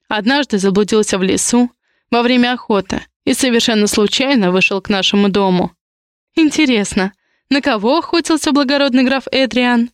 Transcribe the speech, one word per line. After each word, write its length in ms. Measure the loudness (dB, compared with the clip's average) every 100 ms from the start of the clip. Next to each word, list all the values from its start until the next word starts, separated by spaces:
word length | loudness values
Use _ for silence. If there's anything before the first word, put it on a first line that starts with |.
| -8
однажды 500 | -4 0 0 0 0
заблудился 600 | 0 0 0 0 0 -2
в 60 |
лесу 480 | 0 -2 0 0 0 _ _ _ -4
во 100 | -2
время 320 | 2 2 0
охоты 480 | -2 -2 -2 -2 -8 -10 _ -4
и 80 |
совершенно 540 | -2 0 0 2 0 0
случайно 640 | 2 0 0 0 2 2
вышел 300 | 2 0 -2
к 80 | -2
нашему 400 | -2 0 2 2
дому". 420 | 2 0 0 -2 _ _ _ _ _ _ 0
"Интересно, 800 | 0 2 0 0 0 -2 -4 -8 _ _ -4
на 120 | -2
кого 360 | 0 -2 0 -2
охотился 540 | 0 -2 0 -2 0
благородный 520 | 0 0 0 2 2
граф 240 | 2 -2 -2
Эдриан?" 600 | -2 -2 0 0 0 -2